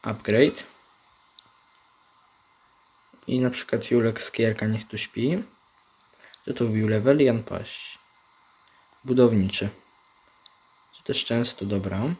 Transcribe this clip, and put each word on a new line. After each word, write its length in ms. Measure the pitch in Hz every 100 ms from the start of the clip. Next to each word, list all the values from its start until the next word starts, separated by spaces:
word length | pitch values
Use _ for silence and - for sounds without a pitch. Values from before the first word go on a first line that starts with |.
Upgrade. 600 | 117 107 - 110 147 - - - _ _ _ _ _ - _ _ _ _ _ _ _ _ _ _ _ _ _ _ _ _ _ - -
I 140 | 127
na 100 | 127
przykład 400 | 123 - 117 -
Julek 320 | 120 113 113
Skierka 440 | - - 113 107 110
niech 220 | 107 -
tu 100 | 110
śpi. 440 | - - 123 185 - _ _ _ _ _ _ _ - -
Kto 120 | -
tu 140 | 127 117
wbił 200 | 107 107
level? 320 | 107 120 147
Jan 220 | 135 113
Paś. 560 | 110 90 107 - - - _ _ _ _ _ _ _ _ _ _
Budowniczy. 640 | 131 127 120 110 92 - 104 - _ _ _ _ _ _ - _ _ _ _ -
To 60 |
też 220 | - -
często, 400 | - 117 120 -
dobra. 360 | 101 101 98 95 131